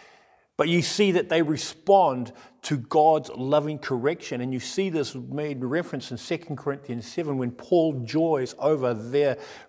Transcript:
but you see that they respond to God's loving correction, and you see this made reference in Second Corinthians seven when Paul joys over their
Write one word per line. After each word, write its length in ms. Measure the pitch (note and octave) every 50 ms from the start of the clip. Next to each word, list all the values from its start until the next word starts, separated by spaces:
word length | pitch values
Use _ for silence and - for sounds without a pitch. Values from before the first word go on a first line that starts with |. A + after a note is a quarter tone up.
| - - _ _ _ _ _ _ _ _ _ -
but 100 | D3 D#3+
you 140 | E3+ F3 D#3+
see 300 | - - - G#3 G3 F3
that 160 | F3 D3 -
they 120 | E3 E3
respond 920 | E3 D3 D#3 C3 - - - - - - G3 G3 F3+ D3+ C3 B2+ B2 A2+ - - - - _ _ -
to 160 | - D3+ C3+
God's 520 | A#2 - - D#3 D3+ D#3+ D#3+ D#3 C3 -
loving 480 | - - B2+ C3+ C#3+ D3+ D3 D#3 D#3 C#3+
correction, 640 | - - C#3 A#2+ A#2 C#3+ E3+ E3+ - - C#3 B2
and 120 | B2 B2+ C3
you 60 | B2+
see 320 | - - - - G3 F#3+
this 240 | D#3+ D#3+ C3+ - -
made 480 | C3 B2 B2+ C3 D3 D3+ D3+ C#3+ B2+ B2+
reference 480 | B2 C3+ F3 E3+ F3 - C3+ - -
in 60 | C3
Second 400 | A2 - - E3+ D#3+ - - D3+
Corinthians 500 | B2 - D3 C#3 C#3 - - A#2+ A#2+ A2
seven 320 | - - - E3+ D3+ C#3 C3
when 140 | B2+ A#2+ B2
Paul 480 | - - - F#3 F3 D#3+ D#3+ D3 C3
joys 560 | A#2+ A2 - D#3 E3 E3 D#3 C#3 B2+ B2 - -
over 340 | - D3 D#3 C#3+ B2+ B2 A#2
their 460 | G#2+ G#2+ A#2 B2+ C#3+ D3 C#3 B2 - - - - - -